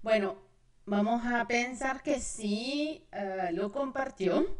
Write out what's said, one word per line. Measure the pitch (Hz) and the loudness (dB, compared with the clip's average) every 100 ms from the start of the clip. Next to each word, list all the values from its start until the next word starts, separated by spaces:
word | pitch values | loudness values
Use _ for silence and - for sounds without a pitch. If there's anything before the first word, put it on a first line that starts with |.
Bueno, | 226 220 196 - - _ _ _ - | 4 4 2 -4 -16 _ _ _ -2
vamos | 202 214 233 233 | 2 4 2 2
a | 240 226 | 0 2
pensar | 240 247 247 269 269 | 0 0 -2 -4 -2
que | 294 269 | 0 -2
sí, | - - 208 208 262 285 311 320 - | -2 -4 -2 0 -2 -2 -2 -4 -10
eh, | 208 196 190 175 | -6 -4 -2 -2
lo | 170 202 | -2 -2
compartió | 277 269 277 269 - 185 170 339 - | -2 -2 -2 -4 0 2 4 2 0